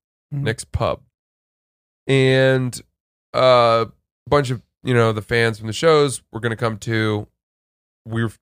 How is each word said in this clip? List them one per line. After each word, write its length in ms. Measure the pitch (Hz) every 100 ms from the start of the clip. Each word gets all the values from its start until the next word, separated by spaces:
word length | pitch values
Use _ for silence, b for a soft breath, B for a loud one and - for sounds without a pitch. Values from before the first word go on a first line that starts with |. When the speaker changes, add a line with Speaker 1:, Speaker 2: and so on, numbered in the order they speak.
| _ _ _
Speaker 1:
Mm-hmm. 100 | 143
Speaker 2:
Nick's 200 | 139 117
Pub. 380 | - - 101 - _ _ _ _ _ _ _ _ _ _ -
And, 760 | 135 131 131 131 131 127 - - _ _ _ _
uh, 520 | 123 127 123 117 117 110
a 440 | - _ _ -
bunch 200 | 147 127
of, 120 | 123 - _
you 120 | 131
know, 180 | 123 113
the 100 | 107
fans 360 | - 117 113 104
from 80 | 110
the 60 |
shows 500 | 104 165 156 143 - _
were 80 | 113
gonna 160 | 113 110
come 220 | 117 107
too. 500 | - 113 110 104 107 _ _ _ _ _ _ _
We 180 | 113 113
were 80 | 113 -